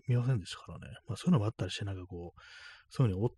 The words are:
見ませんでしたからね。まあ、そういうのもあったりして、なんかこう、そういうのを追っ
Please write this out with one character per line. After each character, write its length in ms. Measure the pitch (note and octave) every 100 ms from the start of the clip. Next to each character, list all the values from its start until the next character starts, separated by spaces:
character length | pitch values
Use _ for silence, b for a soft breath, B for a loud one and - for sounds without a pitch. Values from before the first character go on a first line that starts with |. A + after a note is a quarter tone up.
| -
見 100 | A#2+
ま 80 | B2
せ 80 |
ん 60 | A#2
で 80 | E2
し 60 |
た 40 | -
か 140 | -
ら 80 | -
ね。 80 | - - -
ま 60 |
あ、 40 | A2
そ 80 | F3+
う 0 |
い 20 |
う 40 |
の 60 | D3
も 60 | G#2
あ 40 |
っ 40 |
た 120 | - F#2
り 60 |
し 60 | -
て、 80 | G2+
な 80 |
ん 20 | F#2+
か 100 | F2+
こ 280 | F2 F2 -
う、 40 | B B B B B
そ 140 | -
う 40 | A#2+
い 40 |
う 40 | F#2
の 40 |
を 40 |
追 40 |
っ 20 | A#2+